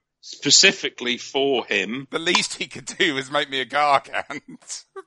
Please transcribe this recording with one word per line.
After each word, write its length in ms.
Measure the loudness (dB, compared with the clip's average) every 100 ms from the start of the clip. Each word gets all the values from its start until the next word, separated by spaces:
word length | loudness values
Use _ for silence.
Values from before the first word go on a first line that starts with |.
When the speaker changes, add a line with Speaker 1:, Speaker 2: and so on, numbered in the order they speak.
| _ _
Speaker 1:
Specifically 960 | -20 -6 4 6 6 4 -6 -6 -4 -4
for 480 | -2 0 2 2 0
him. 400 | 0 0 -6 -6
Speaker 2:
The 80 | -4
least 360 | 0 0 -2
he 120 | -6 -10
could 200 | -10 -12
do 300 | 0 0 0
is 120 | -2
make 200 | -2 -2
me 100 | -4
a 60 | -2
Gargant. 1200 | 0 4 2 2 -6 -6 -12 -12 -20 -14 -14 -14
<laughs> 60 | -20